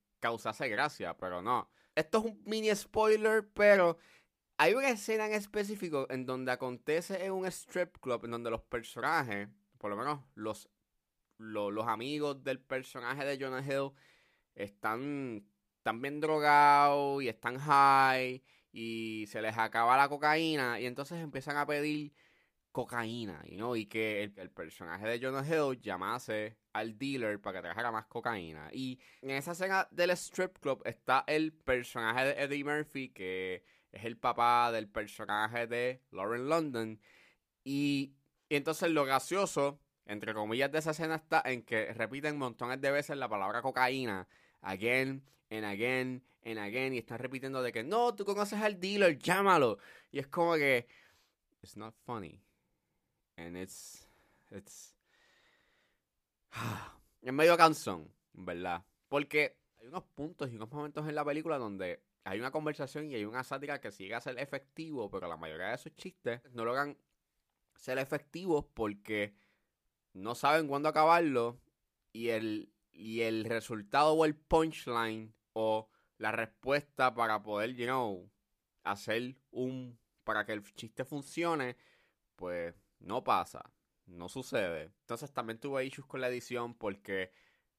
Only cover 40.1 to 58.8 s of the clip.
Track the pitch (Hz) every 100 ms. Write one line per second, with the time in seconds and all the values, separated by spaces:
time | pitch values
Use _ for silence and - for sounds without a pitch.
40.1 | 107 107 107 107 117 139 156 156 156 160
41.1 | 160 - 156 131 127 - 113 107 110 110
42.1 | 135 151 147 131 110 123 131 139 143 143
43.1 | 143 123 104 95 113 131 127 127 131 123
44.1 | 95 - _ _ _ 95 95 110 131 131
45.1 | 135 135 _ - 110 107 101 120 131 127
46.1 | 127 - _ 117 110 101 120 131 127 -
47.1 | 117 127 131 131 135 123 113 127 220 240
48.1 | 208 202 202 202 208 214 190 190 202 185
49.1 | 139 151 190 196 175 123 101 - - -
50.1 | 139 135 175 170 165 143 123 117 - -
51.1 | _ _ _ _ _ - 104 110 - -
52.1 | 117 85 - _ _ _ _ _ _ _
53.1 | _ _ - 85 90 95 - - - -
54.1 | _ _ _ _ 101 101 - - _ _
55.1 | _ _ _ _ _ _ _ _ _ _
56.1 | _ _ _ _ 113 117 104 - - _
57.1 | _ 123 135 165 170 165 151 - 87 78
58.1 | _ _ - 90 87 90 85